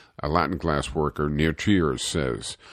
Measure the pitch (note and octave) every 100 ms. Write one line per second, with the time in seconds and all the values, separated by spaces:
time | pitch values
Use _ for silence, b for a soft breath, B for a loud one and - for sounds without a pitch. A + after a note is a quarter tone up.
0 | B B D2 E2 D2+ E2 D#2+ D2 - D#2+
1 | D2 - D2 D2 D#2 D#2 - G2 D#2 B1+
2 | - E2+ C2 G#1+ - - B